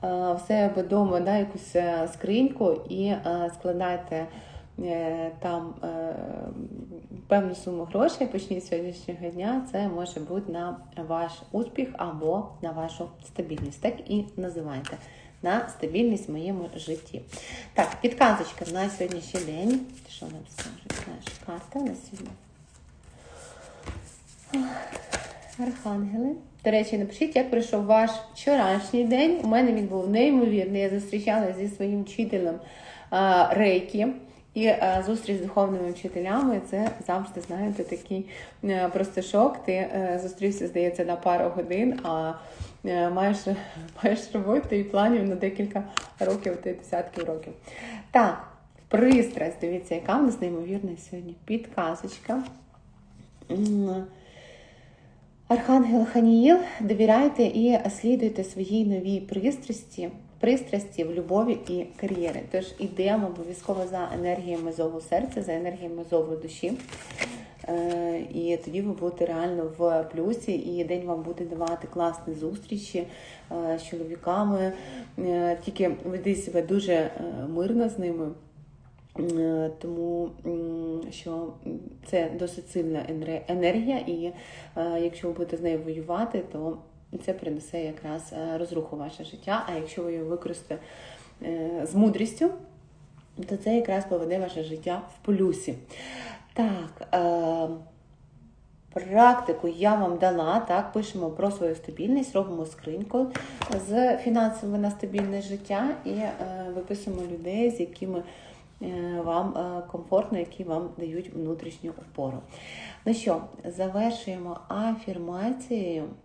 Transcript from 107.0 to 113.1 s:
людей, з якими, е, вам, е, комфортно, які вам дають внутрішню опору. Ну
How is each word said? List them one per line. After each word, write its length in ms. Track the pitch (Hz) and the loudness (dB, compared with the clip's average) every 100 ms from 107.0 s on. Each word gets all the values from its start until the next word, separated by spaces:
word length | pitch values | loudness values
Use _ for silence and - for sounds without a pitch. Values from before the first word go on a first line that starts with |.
| - 185 | -4 -6
людей, 500 | 175 170 170 196 240 | -6 -6 -4 2 2
з 80 | 233 | 2
якими, 440 | 175 - 190 180 175 - - - - - | -6 -4 -6 -4 -6 -14 -20 -20 -20 -10
е, 400 | 185 180 175 175 | -8 -6 -4 -4
вам, 340 | 165 170 190 - | 0 0 0 -2
е, 240 | 180 180 180 | -4 -6 -8
комфортно, 460 | 175 170 190 208 202 | -10 2 2 2 -2
які 240 | 170 - | -4 -8
вам 260 | 180 160 170 175 | -4 -4 -4 -8
дають 360 | 170 160 180 | -8 -6 -8
внутрішню 580 | 160 160 160 160 160 170 | -6 -6 -6 -8 -10 -12
опору. 460 | 156 - - 135 - - - - - - - | -12 -14 -6 -6 -6 -12 -18 -16 -14 -14 -6
Ну 80 | - | -2